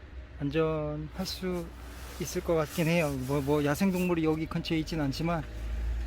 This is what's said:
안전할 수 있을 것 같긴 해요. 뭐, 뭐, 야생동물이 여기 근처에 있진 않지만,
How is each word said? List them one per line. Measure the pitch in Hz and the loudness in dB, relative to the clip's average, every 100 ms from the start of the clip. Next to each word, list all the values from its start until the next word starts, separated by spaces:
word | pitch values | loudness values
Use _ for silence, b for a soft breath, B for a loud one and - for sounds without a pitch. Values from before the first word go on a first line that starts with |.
| - - - - | -14 -14 -14 -6
안전할 | 143 156 160 160 151 151 151 - 185 | -2 2 2 0 -2 -4 -6 -6 -6
수 | - 185 180 170 - - - - - | -4 -4 -4 -6 -10 -14 -12 -12 -8
있을 | 156 185 | -4 -2
것 | - | 2
같긴 | 165 151 - 160 | 2 2 2 4
해요. | 170 151 139 127 | 4 4 0 0
뭐, | 143 | 2
뭐, | 135 151 143 | 4 4 4
야생동물이 | 147 196 180 180 170 | 4 4 4 2 4
여기 | 160 156 160 | 2 2 0
근처에 | 170 - 160 | -4 0 0
있진 | 156 165 | 0 0
않지만, | 139 131 165 170 135 - - - - - | 0 0 0 0 -4 -6 -4 -2 0 -2